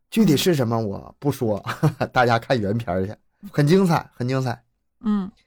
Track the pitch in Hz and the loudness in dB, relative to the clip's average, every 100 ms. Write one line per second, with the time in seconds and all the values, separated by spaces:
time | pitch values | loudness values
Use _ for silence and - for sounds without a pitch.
0 | _ 226 208 196 190 151 117 117 110 95 | _ 2 4 4 2 2 0 -2 -4 -8
1 | - - 143 - 113 98 120 - 156 - | -14 -6 -4 -2 -2 -2 -6 -2 -2 0
2 | 113 131 120 113 - 131 98 117 117 92 | -2 2 2 2 0 -2 0 -2 -2 -4
3 | 95 107 _ _ 202 - 143 190 190 151 | -4 -8 _ _ -6 0 4 4 4 0
4 | - - 123 131 127 120 _ _ _ _ | -2 -8 -4 -2 -4 -8 _ _ _ _
5 | 214 208 190 - | -4 -4 -4 -12